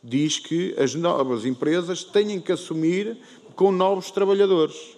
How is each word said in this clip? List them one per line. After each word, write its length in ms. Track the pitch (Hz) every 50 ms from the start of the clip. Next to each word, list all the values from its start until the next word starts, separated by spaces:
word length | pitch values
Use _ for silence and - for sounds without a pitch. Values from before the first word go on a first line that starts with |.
| -
Diz 360 | 117 120 139 151 156 - -
que 360 | - - 160 170 180 190 -
as 180 | - 135 127 117
novas 480 | 160 170 175 170 135 135 131 123 113 104
empresas 600 | 131 127 123 143 151 160 180 175 170 185 - -
têm 360 | - - 208 214 208 208 185
que 120 | 160 -
assumir 680 | 180 165 - - 165 160 160 165 180 190 208 220 233 240 - - - - - - -
com 160 | - 190 196
novos 400 | 190 180 185 190 196 185 180 -
trabalhadores. 840 | - 196 196 196 196 196 202 190 190 165 156 151 - - - - -